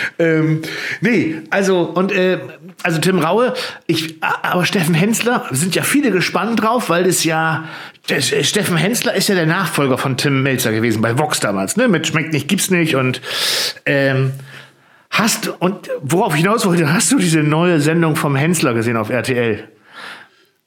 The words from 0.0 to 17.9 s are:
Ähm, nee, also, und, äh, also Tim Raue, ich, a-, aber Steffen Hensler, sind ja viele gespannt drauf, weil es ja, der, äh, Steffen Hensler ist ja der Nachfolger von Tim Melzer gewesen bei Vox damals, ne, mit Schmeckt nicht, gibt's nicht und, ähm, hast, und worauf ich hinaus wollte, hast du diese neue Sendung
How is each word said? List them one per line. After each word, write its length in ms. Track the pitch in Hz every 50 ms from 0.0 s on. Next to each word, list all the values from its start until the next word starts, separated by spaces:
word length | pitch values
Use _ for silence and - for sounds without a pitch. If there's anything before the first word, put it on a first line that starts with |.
| - - - -
Ähm, 420 | 170 165 160 160 160 156 156 156 - - - - - - - -
nee, 340 | - 214 240 180 123 - - - - -
also, 320 | - 196 196 190 190 180
und, 320 | 165 151 160 170 190 196 196
äh, 260 | 190 185 185 185 160 127 - - - 151 185 - - -
also 160 | 180 165 160
Tim 180 | 147 185 190 180
Raue, 340 | 147 160 180 220 254 240 - - - - - - - -
ich, 280 | 165 160 160 160 - -
a-, 300 | - - - - - 160 165
aber 120 | 180 170
Steffen 280 | - - 208 165 147 175
Hensler, 520 | 156 190 214 233 - 208 226 247 226 - -
sind 240 | 131 131 160 190 165
ja 80 | 170 -
viele 280 | - - 285 285 240
gespannt 500 | 190 180 156 - - 175 180 220 233 208
drauf, 280 | 208 196 233 254 - -
weil 160 | 165 170 180
es 180 | 185 165 - -
ja, 400 | 160 160 160 160 160 160 147 160 160 - - - - - _ _ -
der, 80 | 156 165
äh, 240 | - - - - 143
Steffen 320 | - - 214 185 - 180 160
Hensler 360 | 160 196 240 - - 240 -
ist 120 | 190 190 -
ja 80 | 202
der 100 | 180 160 156
Nachfolger 500 | 165 190 190 160 - 156 143 135 131 117
von 180 | - 139 127
Tim 280 | 117 - 147 139 135 131
Melzer 280 | 139 131 120 - 120
gewesen 300 | 110 110 113 120 107 107
bei 160 | 110 113 117 127
Vox 220 | 156 147 - -
damals, 340 | - 117 101 98 98 98 -
ne, 120 | 208 254 247
mit 180 | 185 156 - -
Schmeckt 240 | - 160 160 160
nicht, 160 | 160 143 - -
gibt's 220 | 196 190 - -
nicht 260 | 185 175 165 143 131
und, 240 | 135 131 127 127 - - - - - - - - - - - - - -
ähm, 460 | 143 143 139 139 135 135 135 135 131 131 - - - - - - - _ _ _ _ _ _ _ _
hast, 380 | - - 202 226 - - - -
und 420 | - - - - 208 - - - 269 -
worauf 320 | 147 127 143 180 226 214 151
ich 60 | 151
hinaus 240 | 165 202 214 240 202
wollte, 260 | 196 170 175 165 139 165
hast 180 | 214 233 -
du 60 | 262 285
diese 220 | 185 175 160 160
neue 380 | 147 147 147 160 170 180 175 151
Sendung 360 | 139 151